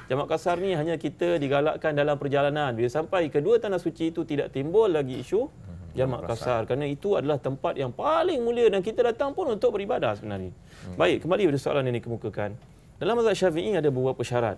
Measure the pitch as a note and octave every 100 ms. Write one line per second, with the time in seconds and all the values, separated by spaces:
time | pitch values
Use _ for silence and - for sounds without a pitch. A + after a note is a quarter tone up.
0 | - C3 C#3+ D#3+ F#3 F3 F#3+ F3 D#3+ D#3+
1 | D#3 - F3 E3+ C#3 C#3 D3+ D3+ D#3+ D3
2 | D3 C#3+ C#3+ C#3 C#3+ D3 C#3+ A2+ A#2+ D3
3 | D#3+ F#3+ D#3+ D3 D3+ A#3 A3 F#3 F3 D#3
4 | E3 E3+ D#3+ C#3+ - C3+ C#3 F#3+ A3+ E3
5 | C3 B2+ B2+ G3 C#4 - - F2 E2+ -
6 | C3 A2+ - A#2 B2+ A#2+ A2 B2+ D3 C#3+
7 | G3+ G3 C3+ C#3+ C3+ C#3 F3 - C3 -
8 | C#4 E4 F4 D4 A#3 A#3+ A#3 G3 F#3 A3
9 | A#3+ A#3 C#4 C#4+ E4 G#3+ B3 G#3 G3+ B3
10 | C3+ G#2 A2 G2+ F#2 - - - F#2+ F2+
11 | F3 C#3 D3+ F#3+ F#3+ C#3 D3+ C#3+ C3 A#2+
12 | A2+ A2+ A2 G2 G#2 G#2 - - - -
13 | D#3 A#3 A3+ F#3+ F#3 D#3+ G#3 F#3+ D3 B2+
14 | C3 B2 A#2+ B2 A2+